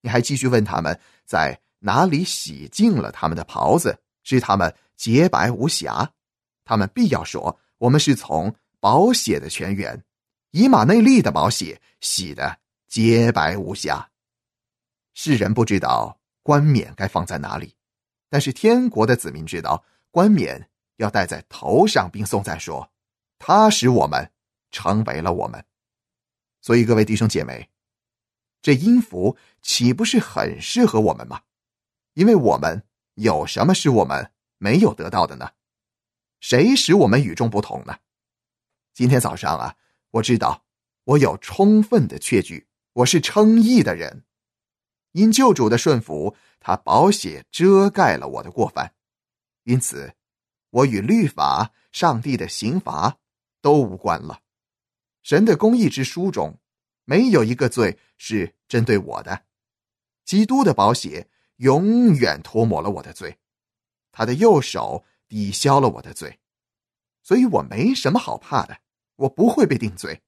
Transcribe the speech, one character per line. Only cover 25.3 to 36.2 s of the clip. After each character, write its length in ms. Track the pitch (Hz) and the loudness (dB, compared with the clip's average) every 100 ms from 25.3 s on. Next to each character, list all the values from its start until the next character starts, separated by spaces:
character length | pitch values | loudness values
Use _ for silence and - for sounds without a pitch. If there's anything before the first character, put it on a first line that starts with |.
我 140 | 87 - | -4 -6
们。” 180 | 58 - _ _ _ _ _ _ _ _ _ | -12 -20 _ _ _ _ _ _ _ _ _
所 140 | - 117 | 0 2
以 100 | 113 | 4
各 80 | |
位 100 | 110 | 2
弟 120 | 107 107 | 2 0
兄 120 | 110 | 0
姐 160 | - | -2
妹， 260 | 67 64 - _ _ _ _ _ _ _ _ _ | -6 -12 -18 _ _ _ _ _ _ _ _ _
这 120 | - | 0
音 280 | 131 185 247 | 2 4 2
符 360 | - 90 95 143 _ _ | 2 -2 -4 -4 _ _
岂 300 | - - 120 | -6 0 0
不 140 | 143 226 | 0 0
是 140 | 247 | -2
很 420 | - - - - | -2 -6 -6 -8
适 240 | - 240 240 | -8 0 2
合 140 | 110 | 2
我 140 | 95 | 0
们 140 | 60 58 | -2 -10
吗？ 140 | - _ _ _ _ _ _ _ | -16 _ _ _ _ _ _ _
因 140 | - 202 | 0 4
为 80 | 214 | 4
我 220 | 117 67 | 2 0
们 260 | 76 87 - _ _ - | -2 -6 -12 _ _ -4
有 300 | 107 76 76 | -2 -2 -4
什 200 | - 131 | -2 0
么 80 | |
是 160 | 185 151 | 2 2
我 160 | 117 73 | 2 0
们 260 | 69 65 _ _ _ | -4 -8 _ _ _
没 200 | 98 143 | 0 2
有 140 | 214 | 2
得 160 | - 82 | 0 -6
到 160 | 92 85 | -2 -2
的 100 | 65 | -4
呢？ 140 | 62 _ _ _ _ _ _ _ | -16 _ _ _ _ _ _ _